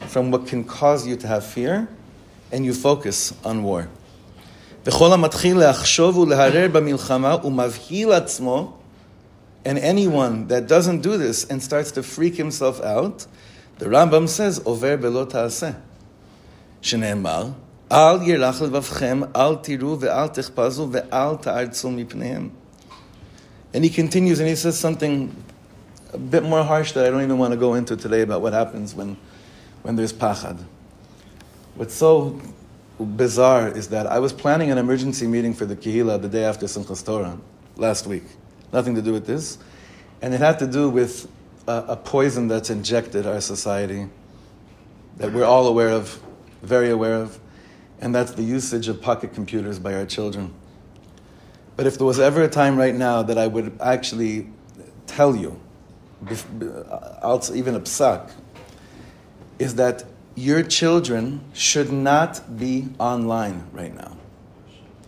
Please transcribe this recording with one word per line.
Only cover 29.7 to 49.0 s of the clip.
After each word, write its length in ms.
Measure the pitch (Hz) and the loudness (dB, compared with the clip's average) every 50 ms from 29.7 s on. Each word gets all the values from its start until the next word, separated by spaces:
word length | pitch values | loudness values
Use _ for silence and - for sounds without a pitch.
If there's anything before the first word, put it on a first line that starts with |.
| - - | -20 -14
when 160 | - 113 117 | -8 -4 -2
there's 160 | 113 113 110 - | -2 -2 -2 -4
pachad. 500 | - 117 107 101 - - - 87 87 87 - - - - - - - - - - - - - - - - - - - - - - | -2 -2 -2 -2 -2 -6 -10 -12 -12 -14 -18 -20 -20 -20 -20 -20 -20 -20 -20 -20 -20 -20 -20 -20 -20 -20 -20 -20 -20 -20 -18 -12
What's 200 | - 113 - - | -12 -10 -8 -2
so 440 | - 160 160 160 151 143 143 - - - - - - - - - - - - - | 2 6 6 6 6 4 0 -6 -10 -14 -18 -20 -20 -20 -20 -20 -20 -20 -18 -12
bizarre 680 | - 110 107 104 113 127 117 107 123 127 131 131 120 113 | -10 -8 -6 -2 0 0 0 4 4 6 6 6 6 4
is 220 | 104 - 107 101 - | 0 -4 -6 -8 -6
that 180 | 110 107 107 | -6 -4 -2
I 120 | - - 123 | -2 0 0
was 120 | 131 135 | 0 -2
planning 400 | 135 - - 143 151 160 160 143 | -2 -2 0 0 2 2 2 0
an 60 | 131 | 0
emergency 500 | 127 120 123 131 131 131 135 117 - 120 | 0 2 0 0 0 -2 -4 -4 -4 -2
meeting 260 | 117 117 120 117 117 110 | -2 0 0 0 -2 -2
for 120 | - 107 | -4 -6
the 100 | 98 101 | -6 -8
Kehillah 460 | 92 - 110 107 120 117 110 104 98 | -8 -6 -2 0 0 2 2 0 -2
the 80 | 98 98 | -4 -4
day 160 | 107 113 110 | -4 -2 -2
after 200 | 107 104 - 104 | -2 -2 -4 -6
Simchas 400 | 98 - 107 98 - 95 - - | -8 -8 -8 -10 -10 -10 -10 -8
Torah 320 | 107 107 107 95 90 87 85 - - - - - - - | -6 -4 -4 -4 -6 -8 -12 -16 -20 -20 -20 -20 -18 -8
last 320 | - 110 113 - - - | -4 -2 -2 -2 -2 -4
week. 160 | 98 98 87 - - - - - - - - - - | -6 -8 -8 -10 -12 -20 -20 -20 -20 -20 -20 -12 -6
Nothing 240 | - 127 113 123 117 | -4 -2 -2 -2 -2
to 60 | 110 | -2
do 100 | 107 113 | -2 -2
with 160 | 110 107 - | -2 -2 -4
this. 300 | 110 127 160 151 - - - - - - - - - - - - - - - | -4 -6 -6 -6 -10 -12 -16 -20 -20 -20 -20 -20 -20 -20 -20 -20 -20 -16 -10
And 120 | 123 127 127 | -6 -4 -2
it 60 | 127 | 2
had 200 | 147 156 156 156 | 4 2 2 2
to 80 | 139 | 0
do 220 | 131 127 143 147 139 | -2 0 0 0 2
with 380 | 120 127 120 120 - - - - - - - - - - - | 2 2 0 0 -2 -12 -16 -18 -20 -20 -20 -20 -20 -14 -8
a, 160 | 117 117 113 110 - | -6 -6 -6 -4 -6
a 60 | 117 | -10
poison 520 | 110 - - - 135 139 139 117 120 117 | -10 -8 -2 0 2 2 2 0 0 -2
that's 220 | 113 110 110 110 - | 0 -2 -2 -2 -4
injected 560 | 110 104 98 - 120 117 - - - 101 101 | -6 -6 -4 -2 -2 -2 -2 -2 -4 -4 -2
our 160 | 101 104 101 | -2 -4 -4
society 640 | - - 101 - - 107 101 101 101 92 98 101 101 98 - - - - - - - - - - - - - - - - - - - - - | -4 -6 -8 -6 -4 -4 -2 -2 -4 -4 -6 -8 -10 -12 -14 -20 -20 -20 -20 -20 -20 -20 -20 -20 -20 -20 -20 -20 -20 -20 -20 -20 -20 -20 -14
that 160 | - 107 104 107 | -8 -8 -4 0
we're 100 | 120 120 | 2 4
all 220 | 117 127 127 127 | 6 6 6 6
aware 240 | 120 113 117 117 113 | 4 4 4 2 2
of, 320 | 110 110 101 - - - - - - - - - - - | 2 0 -4 -6 -14 -18 -20 -20 -20 -20 -20 -20 -20 -12
very 300 | 90 98 127 123 120 120 | -4 0 2 2 2 2
aware 240 | 117 110 110 113 113 | 0 0 0 0 -2
of, 240 | 110 110 107 - - - - - - - - - - - - - - | -2 -4 -8 -12 -18 -20 -20 -20 -20 -20 -20 -20 -20 -20 -20 -16 -10
and 140 | - 120 123 | -6 -2 -2
that's 200 | 123 123 123 - | -2 -2 -2 -4
the 100 | 113 113 | -6 -4
usage 440 | 113 127 131 127 - 120 117 113 | -2 -2 -4 -4 -4 -4 -4 -4
of 140 | 110 104 - | -4 -6 -4